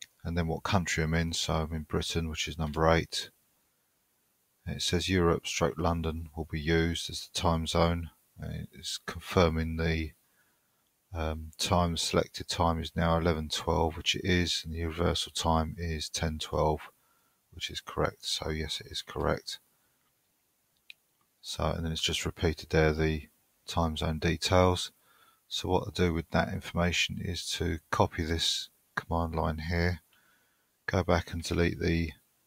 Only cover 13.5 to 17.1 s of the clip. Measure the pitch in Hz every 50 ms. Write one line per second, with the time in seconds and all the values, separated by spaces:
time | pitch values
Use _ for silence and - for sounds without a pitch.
13.5 | - - - 82 80 82 82 80 76 87 - - - - - 95 90 87 87 82
14.5 | - - - 82 80 82 85 80 78 85 87 85 82 - - - - - - 82
15.5 | 80 80 78 78 - 85 85 85 80 76 - - - - - 80 78 76 - -
16.5 | - 76 76 78 78 - - - - _ _ _